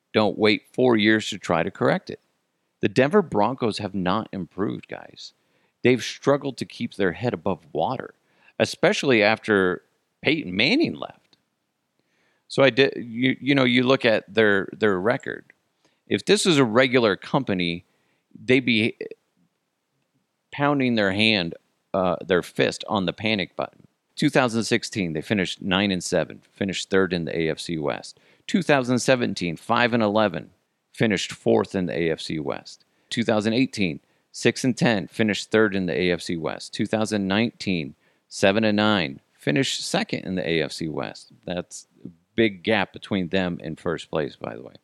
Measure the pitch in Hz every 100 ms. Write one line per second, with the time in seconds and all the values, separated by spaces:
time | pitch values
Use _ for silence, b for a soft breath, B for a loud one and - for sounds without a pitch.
0 | _ 107 107 - 107 107 - - 127 113
1 | 104 110 - - - 82 85 - 127 180
2 | - - _ _ _ _ _ _ 92 101
3 | 139 208 151 107 107 135 117 98 101 98
4 | 90 107 - 95 85 - 110 120 - -
5 | - - - _ _ _ _ _ 120 127
6 | - - 139 139 139 123 95 - 120 -
7 | 95 82 120 87 98 87 - 78 87 -
8 | - _ b b b - 110 - 165 208
9 | 147 117 101 113 - 101 92 87 - _
10 | _ _ - 156 90 92 131 269 202 73
11 | - - _ _ _ _ _ _ _ _
12 | _ _ _ _ _ - 135 120 135 -
13 | 120 113 131 - 127 139 127 123 123 135
14 | 120 104 - 104 107 98 - 95 107 92
15 | 101 135 - 50 - _ _ _ _ _
16 | - 107 - 208 196 143 123 110 131 123
17 | 113 90 - 147 123 95 87 87 - _
18 | _ _ _ - 110 131 123 110 110 -
19 | - - _ _ _ _ _ _ _ _
20 | _ _ _ _ _ - 143 143 127 113
21 | 98 95 110 104 85 - _ _ _ 95
22 | 92 82 85 90 - - 131 - - 101
23 | 90 - 107 107 85 - 67 - _ _
24 | _ - 151 147 127 113 104 117 - 113
25 | 87 78 - 107 87 - 98 92 101 92
26 | - 87 73 52 _ - 101 87 - 98
27 | 92 90 80 - 80 73 - 80 71 50
28 | - b b b - 196 160 139 123 123
29 | - 131 107 98 87 80 - 117 120 120
30 | 107 107 104 80 - _ _ _ _ -
31 | 117 92 - - 120 113 98 98 87 78
32 | 82 78 - 82 69 50 - - _ _
33 | _ - 107 107 107 113 131 - 92 71
34 | - _ _ - 123 - 131 - 156 104
35 | 80 - 110 95 - 110 107 95 90 67
36 | 92 85 - 85 76 50 - - 107 110
37 | 107 107 95 101 117 - - 87 73 -
38 | _ _ _ - 98 101 110 104 107 104
39 | 71 69 _ _ - 147 131 - - 185
40 | 220 - - 92 - 82 69 - 82 71
41 | 53 - - _ - 87 - - - _
42 | - - _ - 113 92 95 107 92 -
43 | - 101 82 95 90 87 67 76 90 78
44 | - 82 71 - - 57 65 -